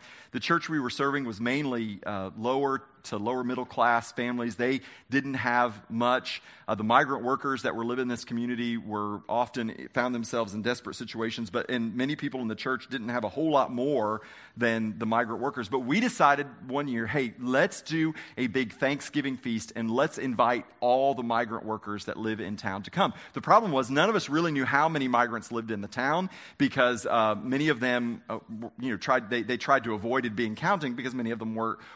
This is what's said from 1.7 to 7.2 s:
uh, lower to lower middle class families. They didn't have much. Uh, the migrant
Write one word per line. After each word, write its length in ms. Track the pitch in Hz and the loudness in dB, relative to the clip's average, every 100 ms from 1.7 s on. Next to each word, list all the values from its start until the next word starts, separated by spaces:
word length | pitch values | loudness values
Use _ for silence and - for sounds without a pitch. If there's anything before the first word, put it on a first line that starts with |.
| 120 110 98 - | -2 -4 -6 -6
uh, 240 | 101 95 104 | -6 -6 -4
lower 460 | 117 135 139 135 - _ - | -2 2 2 0 -6 _ -8
to 120 | 107 | -4
lower 260 | 107 127 | -2 0
middle 220 | 123 127 123 | -2 -2 -4
class 460 | - 117 117 113 | 2 4 4 2
families. 460 | - 120 123 117 107 | -4 -2 -2 -4 0
They 240 | 120 135 - - _ | 0 0 -4 -20 _
didn't 240 | 135 135 | -2 0
have 480 | 131 120 120 123 104 - | -2 2 2 2 0 -8
much. 540 | 113 120 127 - - - - - | 0 2 2 0 -10 -12 -16 -4
Uh, 80 | 107 | -2
the 80 | |
migrant 400 | 107 123 143 131 | 4 6 6 0